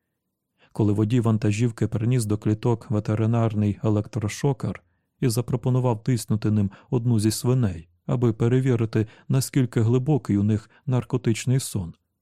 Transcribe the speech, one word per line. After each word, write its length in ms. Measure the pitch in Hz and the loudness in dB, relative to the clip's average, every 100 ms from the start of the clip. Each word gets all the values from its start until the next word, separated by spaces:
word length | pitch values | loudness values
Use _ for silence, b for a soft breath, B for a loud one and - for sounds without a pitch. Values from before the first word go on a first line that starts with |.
| _ _ _ _ _ _ b | _ _ _ _ _ _ b
Коли 220 | - 104 | 0 0
водій 260 | 104 107 120 | 2 2 2
вантажівки 680 | 113 110 107 104 123 - 107 | 2 2 2 0 0 0 -2
приніс 380 | 113 117 127 107 | -2 0 0 0
до 120 | 107 | -2
кліток 540 | 107 107 120 113 - | -2 0 0 -2 -2
ветеринарний 880 | 104 107 107 110 117 113 107 104 98 | -2 -2 0 0 2 0 0 0 0
електрошокер 1000 | 113 104 - 110 104 - 143 - 110 - _ _ _ - | 0 0 -2 -4 -6 -2 -2 -2 -6 -8 _ _ _ -4
і 100 | 131 | -2
запропонував 720 | 113 - 127 131 127 123 110 | 0 -2 -2 0 0 0 0
тиснути 480 | - 117 - 107 107 | -2 -2 -2 -2 2
ним 200 | 107 98 B B | 2 0 B B
одну 300 | 127 120 110 | -2 0 2
зі 120 | 107 | 2
свиней, 580 | - 120 131 104 82 - _ - | 0 0 0 0 -4 -14 _ -6
аби 280 | 127 120 | 0 0
перевірити, 760 | 107 117 127 131 117 110 113 107 B B | 2 2 2 2 0 0 -2 -2 B B
наскільки 520 | 135 - 139 120 123 | -2 0 0 0 0
глибокий 560 | 113 127 131 143 - 101 | 2 2 2 -2 0 0
у 60 | |
них 260 | 104 107 - b - | 2 0 -4 b -4
наркотичний 720 | 123 - 123 117 110 123 131 | -4 -2 -2 0 -2 0 -2
сон, 340 | - 104 82 - _ _ | -2 -8 -8 -12 _ _